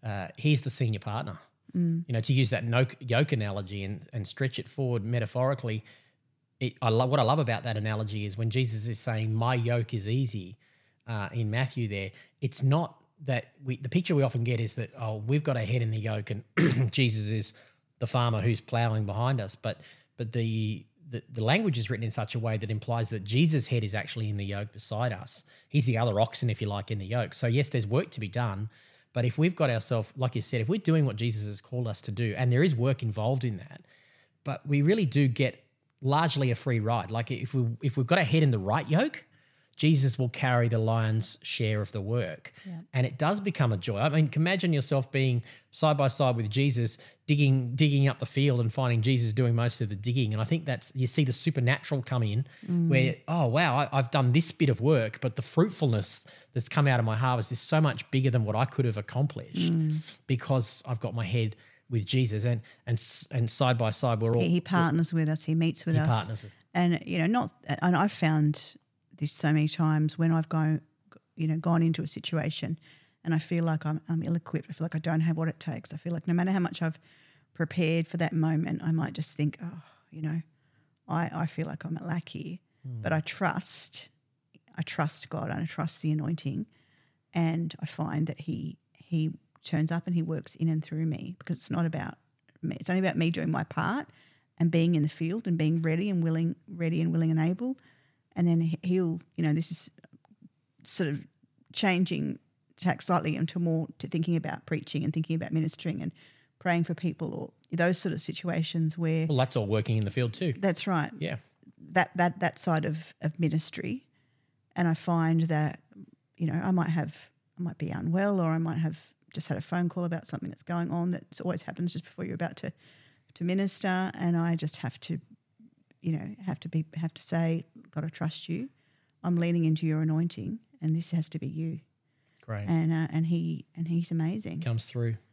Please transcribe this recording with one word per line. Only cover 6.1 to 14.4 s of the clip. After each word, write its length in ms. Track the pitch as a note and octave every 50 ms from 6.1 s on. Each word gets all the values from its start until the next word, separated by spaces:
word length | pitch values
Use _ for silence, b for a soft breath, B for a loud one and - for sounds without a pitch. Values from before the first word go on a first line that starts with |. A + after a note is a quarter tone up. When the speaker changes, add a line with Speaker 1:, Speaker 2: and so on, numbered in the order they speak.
| B B B _ _ _ _ _ _ _
Speaker 1:
it, 140 | C3 B2 - - -
I 60 | A#2+
love, 200 | A2+ A2+ B2+ B2+
what 100 | C3+ D3
I 20 | B2
love 140 | A2 C3+ D#3
about 240 | D3 A2+ A#2 G#2+ -
that 120 | A#2+ A2+
analogy 500 | G#2+ G#2 G#2+ A2 G#2+ A2 G#2 G#2 G#2+ G#2
is 100 | G#2 F#2+
when 140 | G#2 A2+ A2+
Jesus 380 | A2 B2+ C3 A#2 G#2+ A2 G#2 A#2
is 100 | A#2 -
saying, 340 | - - A#2 A2 A2 A2 A2
"My 220 | A2 A#2 A#2+ B2+
yoke 400 | B2 A#2 A#2+ A#2+ A#2+ A2 - -
is 140 | A2+ F#2+ G#2
easy," 480 | A2+ B2+ C3+ A#2+ - A2 F#2 F2+ F#2+ b b b b b b b b b b
uh, 220 | - A#2 G#2+ G2+ - -
in 200 | A#2+ A#2 G#2 G#2
Matthew 340 | A#2 C3 B2+ - B2+ A#2
there, 240 | G#2+ G2+ G2 G2 F#2+ B B B B B _
it's 240 | - B2+ - - -
not 320 | C3+ C#3 C#3 - - - _ _ _ _ _ D#3
that 260 | C3 C3 A#2+ - - _ _ C#3+
we, 120 | C3 B2+
the 120 | B2+ C3+ B2
picture 280 | - F3 F3 - F3
we 80 | C#3+ C3+
often 180 | B2+ - B2